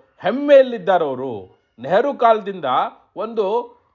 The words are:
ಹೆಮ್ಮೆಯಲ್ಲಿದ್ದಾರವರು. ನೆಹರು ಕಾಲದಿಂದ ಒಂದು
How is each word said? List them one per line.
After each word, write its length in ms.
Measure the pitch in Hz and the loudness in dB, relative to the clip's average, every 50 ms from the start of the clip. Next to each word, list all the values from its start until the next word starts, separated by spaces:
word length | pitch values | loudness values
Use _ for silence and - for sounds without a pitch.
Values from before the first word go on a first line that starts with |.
| _ _ _ - | _ _ _ -6
ಹೆಮ್ಮೆಯಲ್ಲಿದ್ದಾರವರು. 1400 | - 180 233 277 285 294 285 269 262 247 233 220 170 190 185 170 160 139 131 123 135 131 113 98 92 - _ _ _ _ _ - | -4 -4 -4 -2 2 6 6 6 6 4 -2 -6 -2 0 0 0 0 -2 -4 -6 -6 -8 -8 -10 -12 -16 _ _ _ _ _ -12
ನೆಹರು 340 | 147 143 180 214 262 285 240 | -6 0 0 0 0 0 -2
ಕಾಲದಿಂದ 520 | - 247 226 220 214 190 202 190 180 147 127 127 156 196 240 - _ _ _ - | 2 4 4 4 2 0 -8 -10 -6 -4 -2 -2 -2 -2 -4 -8 _ _ _ -12
ಒಂದು 640 | 160 208 226 233 220 202 190 220 240 240 - _ _ _ _ | -10 -10 -8 -4 -4 -2 -2 -2 -4 -6 -8 _ _ _ _